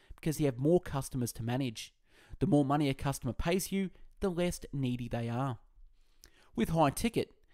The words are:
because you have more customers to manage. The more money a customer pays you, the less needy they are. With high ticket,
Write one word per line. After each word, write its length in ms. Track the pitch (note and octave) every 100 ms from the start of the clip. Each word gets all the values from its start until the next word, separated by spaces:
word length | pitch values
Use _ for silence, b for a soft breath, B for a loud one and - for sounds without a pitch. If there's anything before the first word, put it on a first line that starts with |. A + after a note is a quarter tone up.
| b
because 260 | - E3 C#3+
you 60 | D3
have 120 | A#2+
more 220 | D3 F3
customers 520 | - C#3+ - C3+ A#2+
to 100 | -
manage. 500 | A#2 B2+ C3 A2 - _ b b b -
The 80 | D#3+
more 180 | D3
money 240 | C3+ D3 C#3+
a 60 |
customer 380 | C3 C#3+ C3 B2
pays 360 | - E3+ F#3+ -
you, 180 | G3 F#3 b b -
the 100 | G3+
less 300 | E3+ F3+ - -
needy 360 | C#3+ B2+ B2 A#2+
they 200 | A#2 A#2
are. 300 | A#2+ C#3 A#2 - - - - b b b b b
With 160 | - A3
high 200 | E3 C#3+
ticket, 440 | - A#3 - - - -